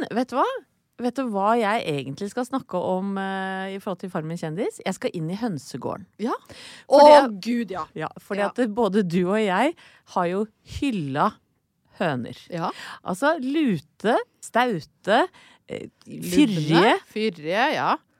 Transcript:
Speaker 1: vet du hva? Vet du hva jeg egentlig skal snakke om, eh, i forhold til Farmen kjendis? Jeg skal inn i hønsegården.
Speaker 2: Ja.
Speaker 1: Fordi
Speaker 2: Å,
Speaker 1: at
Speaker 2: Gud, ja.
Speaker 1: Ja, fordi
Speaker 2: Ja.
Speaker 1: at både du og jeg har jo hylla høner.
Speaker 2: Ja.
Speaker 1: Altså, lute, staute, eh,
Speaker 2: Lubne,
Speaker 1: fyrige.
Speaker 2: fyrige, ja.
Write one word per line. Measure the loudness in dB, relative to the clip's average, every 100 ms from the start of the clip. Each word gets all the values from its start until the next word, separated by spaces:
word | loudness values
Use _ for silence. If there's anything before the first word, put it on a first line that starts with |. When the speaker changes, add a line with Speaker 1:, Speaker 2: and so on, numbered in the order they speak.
| -2
Speaker 1:
vet | -4 -4
du | 0
hva? | 0 -2 -12 _ _ -6
Vet | -6
du | -4 -4
hva | 0 2 2
jeg | 2 -2 -2
egentlig | -4 -6 -8 -8
skal | -6
snakke | -6 -6 -6
om, | -4 -2 -2 -4 -6
eh, | -6 -6 -6 -6 -8
i | -8
forhold | -8 -8
til | -6
Farmen | -8 -6 -6
kjendis? | -6 -4 -6 -6
Jeg | -8
skal | -6 -6
inn | -6 -6
i | -4
hønsegården. | -6 -6 -10 -10 -8 -10 -14 -10
Speaker 2:
Ja. | -6 -6 _ -20 -20 -18 2
Speaker 1:
Fordi | 8 12
Speaker 2:
Å, | 12
Speaker 1:
at | 8 -2
Speaker 2:
Gud, | -4 -4 -4
ja. | -6 -8
Speaker 1:
Ja, | -8 -8 -10
fordi | -8 -2
Speaker 2:
Ja. | -2
Speaker 1:
at | 0 -2
både | 0 0 2
du | 0 0 0
og | 0
jeg | 0 2 0 -2 -16 -20 _
har | -2 -2
jo | -2 -4 _ -14
hylla | -4 -4 -2 -4 0 0 0 _ _ _ _ _
høner. | -4 -2 -2 -6 -14 -12
Speaker 2:
Ja. | -8 -6 -8 -14 -14
Speaker 1:
Altså, | -8 -2 0 0
lute, | -2 0 0 0 -4 _ 0 0 -2 _
staute, | -4 0 0 -2 -8 _ 0 2 2 -4 -20 _ -14
eh, | -12 -12 _ -16
Speaker 2:
Lubne, | -12 -2
Speaker 1:
fyrige. | 4 4 2 2 4 4 2 -2
Speaker 2:
fyrige, | -6 -4 -6 -4 -2 0
ja. | 0 -2 -2 _